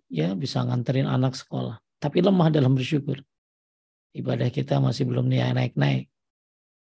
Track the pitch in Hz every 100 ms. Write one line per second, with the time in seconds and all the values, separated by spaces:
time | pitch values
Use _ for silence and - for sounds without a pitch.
0 | _ 196 170 190 135 131 123 123 117 131
1 | 143 131 131 131 - 127 123 113 _ -
2 | 147 175 196 185 160 151 127 131 123 147
3 | 139 131 _ _ _ _ _ _ _ _
4 | _ 135 127 123 123 143 135 139 131 123
5 | 123 123 127 127 123 123 123 139 139 131
6 | - _ _ _ _ _ _ _ _